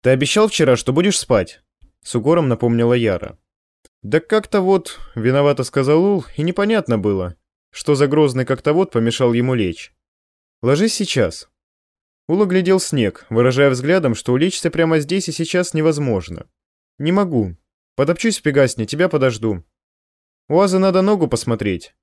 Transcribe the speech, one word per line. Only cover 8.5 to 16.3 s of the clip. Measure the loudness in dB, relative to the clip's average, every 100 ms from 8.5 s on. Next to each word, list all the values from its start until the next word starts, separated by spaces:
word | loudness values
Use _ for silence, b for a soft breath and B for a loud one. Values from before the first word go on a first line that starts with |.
| -2 0
вот | 0 0
помешал | 0 -2 0 0
ему | 0 0
лечь. | 0 -2 -6 -16 _ _ _ _ _ _ _
«Ложись | 0 2 0
сейчас». | -2 -4 0 -2 -4 -20 _ _ _ _ _ _ _ -4
Ул | 0
оглядел | 2 2 2 0
снег, | 0 0 -2 -4 -4
выражая | 2 2 4 2
взглядом, | 2 0 2 0
что | -2 -2
улечься | 0 0 -2 -4
прямо | 0 0 0
здесь | 0 -4 -4
и |
сейчас | -6 -4 -2 -2
невозможно. | 0 0 0 -2 -2 -4